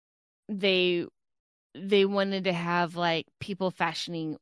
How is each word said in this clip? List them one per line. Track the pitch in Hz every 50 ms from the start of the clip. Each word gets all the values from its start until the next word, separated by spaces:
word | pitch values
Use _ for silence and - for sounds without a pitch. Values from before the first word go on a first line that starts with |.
| _ _ _ _ _ _ _ _ - -
they | 214 190 202 196 190 185 180 180 175 170 147 - _ _ _ _ _ _ _ _ _ _ _ _ -
they | 143 190 196 208 202 196
wanted | 196 202 196 196 196 196 190 185
to | 190 170
have, | 170 175 170 175 175 175 160 170
like, | 175 175 170 165 160 - _ _ -
people | - - 196 - 190 185
fashioning | - - 175 165 160 - - 165 170 165 160 156 151 -